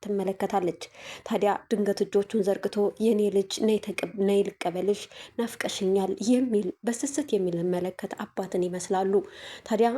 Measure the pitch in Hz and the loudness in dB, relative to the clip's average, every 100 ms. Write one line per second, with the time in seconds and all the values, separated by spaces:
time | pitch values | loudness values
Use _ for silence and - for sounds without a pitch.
0 | 202 202 190 190 196 202 180 - - - | -4 -2 -2 -2 -2 0 0 -4 -10 -18
1 | - - - 220 202 196 - 208 202 196 | -18 -16 -4 0 2 0 -2 0 0 0
2 | 196 202 202 226 190 190 202 208 202 - | 2 2 2 2 2 0 -2 0 0 2
3 | 220 208 208 196 196 - 214 214 208 180 | 2 4 4 2 0 0 2 2 0 -4
4 | 170 202 196 202 196 - 180 175 185 202 | -6 0 2 4 2 -2 -4 0 0 0
5 | - - - - 233 - 202 - 190 196 | -4 -16 -12 -6 -6 -4 -8 -2 2 2
6 | 190 196 208 247 262 208 185 - 214 233 | 0 -2 2 2 4 0 0 -4 -6 -4
7 | 277 294 294 208 180 170 175 180 185 180 | -4 -4 -2 0 0 0 0 0 -2 -6
8 | 196 - 214 - 190 185 180 180 180 190 | -8 -8 -8 -8 -4 -2 -2 -4 -2 0
9 | 190 196 - - - - - 214 233 | 2 2 0 -8 -16 -16 -4 2 2